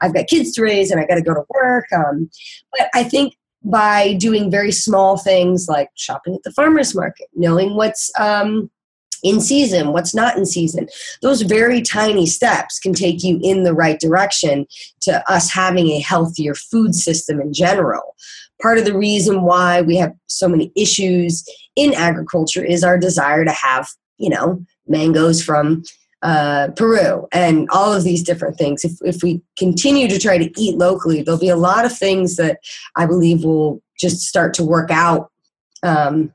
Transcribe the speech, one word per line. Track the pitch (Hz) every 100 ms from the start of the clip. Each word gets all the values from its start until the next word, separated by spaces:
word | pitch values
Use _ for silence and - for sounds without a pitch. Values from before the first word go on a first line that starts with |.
I've | 180
got | 160 -
kids | 330 240
to | -
raise | 220 202 196
and | 170
I | 156
gotta | 175
go | 165
to | 151 -
work." | 269 254 247 -
Um, | 175 147 147 165 - - - _ 262
but | -
I | 247
think | 240 269 277 - _ _
by | 202 220 208 208 202
doing | 190 220 214 202
very | 202 202
small | 190 - 196 190 190
things | 196 185 180 180 175
like | 147 143
shopping | - - 135 175
at | 190
the | -
farmer's | - 302 311 262
market, | 190 151 - -
knowing | - 170 170 196 208
what's, | 214 - - -
um, | 208 208 208 214 190 _ _ _ _ -
in | 180 208
season, | - 277 262 180 147
what's | 165 170
not | 214 233 190
in | 190
season, | 175 165 170 170 - - -
those | 262 262
very | 196 214 233 247
tiny | 233 208 214 202
steps | 160 - 233 175 - -
can | 190
take | 180 185 170
you | 180 170
in | 175 190
the | 180
right | 160 160 156
direction | 160 175 202 - 156 143 139 - - _
to | - 139 -
us | 170 -
having | 185 185 180 160
a | 151
healthier | 147 170 165 165 147
food | 143 - 226 214
system | 170 170 160 - 147
in | 147
general. | 147 175 202 143 104 - - - - - -
Part | 226 226
of |
the | 208 196
reason | 208 208 185 196
why | 175 180 180 175
we | 165 175
have | 170 - -
so | - 185
many | 165 156 -
issues | 208 - 190 180 170 170 - - -
in | - 294
agriculture | 170 170 170 160 170 160 185
is | 170 170
our | 175 180
desire | 185 170 143 151
to | 160
have, | 151 131 131 185 - _ -
you | 208
know, | 110 156 180 175 _ -
mangoes | 156 160 156 165 165
from, | - 151 147 160 165 - _ _
uh, | 165 156 147 143 139 139
Peru | 226 220 156 - -
and | 175 175 160 -
all | 190 202
of | 202
these | 175 175
different | 170 170 156 156
things. | 147 143
If, | 165 170
if | - 175
we | 175 170 - -
continue | 185 170 277 285 240
to | 190
try | 214 180
to | 165 -
eat | 214 170
locally, | 180 180 160 156
there'll | 147 165
be | 180
a | 170
lot | 175 208
of | 240 233
things | 196 190 180 170
that | 160 - - - - -
I | 170
believe | 175 165 170
will | 160 156 151 - - -
just | 180 175
start | - 190 165
to | -
work | 160 165 165
out, | 160 170 160 - _ _ _ _ _
um, | 175 156 143 156 156